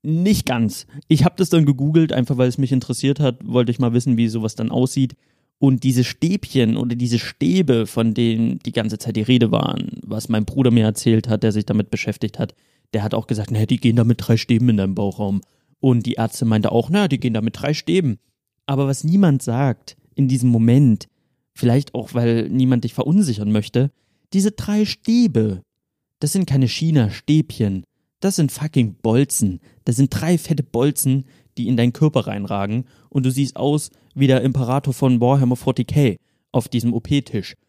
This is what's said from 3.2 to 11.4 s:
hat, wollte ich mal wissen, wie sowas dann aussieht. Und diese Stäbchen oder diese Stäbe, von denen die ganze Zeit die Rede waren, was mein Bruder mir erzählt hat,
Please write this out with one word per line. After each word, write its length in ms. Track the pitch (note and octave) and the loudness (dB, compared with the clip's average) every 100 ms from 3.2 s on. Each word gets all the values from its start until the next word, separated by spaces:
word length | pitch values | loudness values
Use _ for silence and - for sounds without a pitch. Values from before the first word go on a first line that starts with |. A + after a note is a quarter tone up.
hat, 200 | C#3 A#2+ | -2 -2
wollte 280 | A#2+ B2 A#2+ | -2 0 0
ich 60 | A#2 | 0
mal 140 | B2 | 0
wissen, 240 | A#2 B2+ A2+ | 0 0 0
wie 120 | A2+ | 0
sowas 260 | A2+ G#2+ | -2 -6
dann 160 | - A2+ | -6 -4
aussieht. 460 | - B2+ - B2+ - _ _ _ _ | -2 -2 2 0 0 _ _ _ _
Und 260 | C#3 C3 | 2 2
diese 180 | C3 B2 | 2 0
Stäbchen 760 | B2 - D#3+ G3+ - C#3 A2+ A2+ | 0 -2 -2 -2 -2 0 0 0
oder 200 | A#2+ A#2+ | -4 -4
diese 240 | B2 A#2 | -2 -2
Stäbe, 680 | - - D#3 F#3 D3+ A#2 G#2+ | -4 -4 0 2 2 0 0
von 280 | - A2+ | -2 -2
denen 440 | G#2+ A#2 A2+ A2+ - - | 0 0 0 -2 -4 -6
die 60 | |
ganze 260 | - G#2+ A2+ | -6 -6 -6
Zeit 160 | - | -6
die 80 | A2 | -4
Rede 300 | G#2+ B2+ A#2 | 2 4 4
waren, 480 | A2 - - - - | 2 0 -4 -8 -12
was 240 | - G#2+ - | -10 -10 -4
mein 160 | A2 | -2
Bruder 280 | G#2 C#3 B2+ | -2 0 2
mir 120 | A#2 | 4
erzählt 440 | A2 A2 A#2+ A2 A2+ | 2 0 2 2 0
hat, 160 | G#2+ | 0